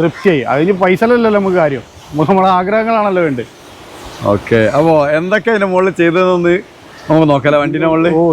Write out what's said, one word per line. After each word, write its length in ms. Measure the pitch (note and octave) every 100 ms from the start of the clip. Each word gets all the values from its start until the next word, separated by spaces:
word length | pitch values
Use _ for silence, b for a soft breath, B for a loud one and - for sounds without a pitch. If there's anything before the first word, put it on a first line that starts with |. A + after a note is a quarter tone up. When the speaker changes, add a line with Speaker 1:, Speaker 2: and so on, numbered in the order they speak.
Speaker 1:
തൃപ്തിയായി. 420 | E3 - G3+ D#3 A2+
അതിന് 200 | C3 E3+ F#3+
പൈസ 200 | F#3 F#3 A#3
അല്ലല്ലോ 240 | A#3+ A3 G#3
നമുക്ക് 200 | G3 F3+
കാര്യം, 240 | D#3 C3+ - - -
നമുക്ക് 200 | D3 D#3
നമ്മളെ 180 | G3 F#3+ F#3
ആഗ്രഹങ്ങളാണല്ലോ 640 | F#3 G#3+ A3 A3+ G#3 F#3 E3
വേണ്ടത്. 200 | B2+ A2 - - - - - - - G#2
Speaker 2:
ഓക്കെ. 260 | G2+ - A#2 A2 C#3
അപ്പോ, 140 | E3 D#3 C#3+ D3+
എന്തൊക്കെ 300 | F3+ G#3 A#3
അതിന്റെ 160 | A3 G3
മുകളിൽ 240 | F#3 F#3+ D#3+
ചെയ്തതെന്നൊന്ന് 520 | E3+ E3+ F#3 F3+ E3+ F3+ - - - - -
നമുക്ക് 180 | D3+ D#3
നോക്കാലോ, 280 | C#3 D3 D3
വണ്ടിന്റെ 260 | C#3+ D#3 D#3+
മുകളിൽ? 220 | D#3+ E3 E3
Speaker 1:
ഓ, 40 | E3+